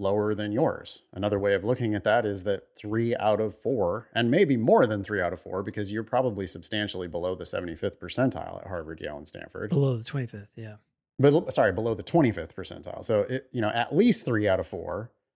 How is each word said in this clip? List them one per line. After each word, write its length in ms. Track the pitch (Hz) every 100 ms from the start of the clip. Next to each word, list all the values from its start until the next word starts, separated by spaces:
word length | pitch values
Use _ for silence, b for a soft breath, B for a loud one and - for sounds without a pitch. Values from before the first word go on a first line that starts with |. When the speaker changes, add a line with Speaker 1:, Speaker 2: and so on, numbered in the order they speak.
Speaker 1:
lower 340 | 98 104 107
than 160 | 107 104
yours. 540 | 107 147 - - - _
Another 260 | 90 101 101
way 160 | 101
of 80 | 98
looking 320 | 101 123 113
at 80 | 104
that 240 | 107 113 107
is 160 | 98
that 220 | 95 98 - -
three 380 | 104 110 117
out 260 | 117 104 104
of 160 | 110 -
four, 520 | 117 127 87 107 -
and 160 | 113 117
maybe 280 | 156 170 123
more 320 | 127 220 120
than 160 | 104
three 160 | 95 104
out 120 | 87
of 80 | 90
four, 220 | 92 92
because 300 | 98 104 98
you're 100 | 107
probably 460 | 110 127 127 101 92
substantially 580 | 95 - 107 92 92 90
below 300 | 85 90 90
the 100 | 85
seventy-fifth 540 | 98 87 82 98 -
percentile 600 | 87 - 131 82 50 50
at 60 | -
Harvard, 340 | 90 78 82
Yale, 160 | 76 73
and 120 | 76
Stanford. 420 | - - - 104
Speaker 2:
Below 260 | 147 135 120
the 60 |
twenty-fifth, 520 | 117 143 120 104 104 -
yeah. 220 | 110 107 _ _ _ -
Speaker 1:
But 120 | 139
l-, 180 | 151 131
sorry, 180 | 147 110
below 240 | 92 113
the 80 | 110
twenty-fifth 540 | - 170 127 87 80 -
percentile. 480 | 90 92 90 87
So, 160 | 90 107
it, 280 | 101 127 -
you 80 | 123
know, 80 | 107
at 260 | 113 120
least 300 | 151 240 -
three 240 | - 110 104
out 100 | 92
of 80 | 87
four 460 | 92 82 90 120 _ _